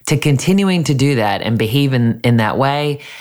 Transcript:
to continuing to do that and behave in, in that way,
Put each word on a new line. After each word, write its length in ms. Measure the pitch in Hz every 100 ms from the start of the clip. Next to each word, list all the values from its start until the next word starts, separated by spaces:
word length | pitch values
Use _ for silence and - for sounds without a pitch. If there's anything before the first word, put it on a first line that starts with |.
| -
to 120 | 151
continuing 680 | 156 135 - 196 196 180 151
to 80 |
do 220 | 135 139 131
that 260 | 104 98
and 180 | 107 113
behave 340 | 110 135 139
in, 280 | 127 117 -
in 140 | 120 117
that 200 | 107 -
way, 440 | 135 143 147 143 - -